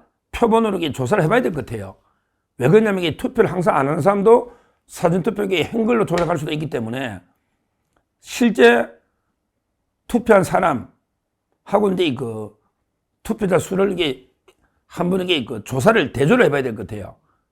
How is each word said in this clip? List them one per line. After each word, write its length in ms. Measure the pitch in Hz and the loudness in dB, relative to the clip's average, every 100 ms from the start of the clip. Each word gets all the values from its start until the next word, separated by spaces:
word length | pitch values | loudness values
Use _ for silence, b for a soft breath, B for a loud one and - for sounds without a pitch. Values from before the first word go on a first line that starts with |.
| _ _ _ | _ _ _
표본으로 460 | - 233 226 220 190 | -2 2 2 0 -2
이렇게 140 | 160 | -4
조사를 300 | 120 123 202 | -4 -2 0
해봐야 200 | 160 240 | 2 0
될 100 | 233 | 0
것 140 | 151 98 | -4 -8
같아요. 300 | 110 95 - _ _ _ _ _ - | -10 -12 -16 _ _ _ _ _ -2
왜 100 | 127 | 4
그러냐면 360 | 208 220 190 | 4 4 0
이게 120 | 170 - | -2 -4
투표를 360 | 247 233 185 | -2 0 0
항상 240 | 180 175 170 | 0 0 0
안 100 | 135 | 0
하는 140 | 160 | 0
사람도 520 | 175 202 202 240 - B B B _ | 0 2 4 4 2 B B B _
사전투표기에 760 | - 175 180 226 208 196 180 | -4 0 0 -2 -4 -2 -2
한글로 420 | - 233 220 233 185 | -2 -2 0 0 0
조작할 320 | 170 165 175 | -2 -2 -2
수도 140 | 156 | -4
있기 180 | 151 151 | -6 -6
때문에 500 | 131 110 127 131 95 - _ _ _ _ _ _ _ _ _ | -6 -6 -6 -8 -10 -16 _ _ _ _ _ _ _ _ _
실제 720 | - - 240 254 240 240 - - _ _ _ _ _ _ _ _ _ _ - | -14 0 0 4 4 4 0 -10 _ _ _ _ _ _ _ _ _ _ -4
투표한 340 | 233 - 196 | -2 4 4
사람하고 1500 | 156 185 180 127 - _ _ _ _ _ _ _ - 202 208 | 4 0 0 -2 -6 _ _ _ _ _ _ _ -4 0 0
이제 200 | 185 170 | 0 -2
그 440 | 120 117 110 107 - _ _ _ _ _ _ | -2 -6 -8 -12 -16 _ _ _ _ _ _
투표자 360 | - 214 196 170 | -10 -4 0 0
수를 340 | - 185 196 | 0 -2 -2
이게 380 | 175 156 - _ _ _ _ _ _ _ | 0 -4 -4 _ _ _ _ _ _ _
한 220 | - 175 | -6 -2
번 120 | 190 | -2
이게 240 | 180 160 | 0 -2
그 180 | 110 110 | -2 -10
조사를 500 | - 131 180 226 139 | -6 0 2 2 0
대조를 340 | 117 147 247 175 | 0 2 4 4
해봐야 160 | 143 | 0
될 100 | 127 | -4
것 140 | 110 92 | -6 -10
같아요. 260 | 104 90 - _ _ _ | -12 -14 -18 _ _ _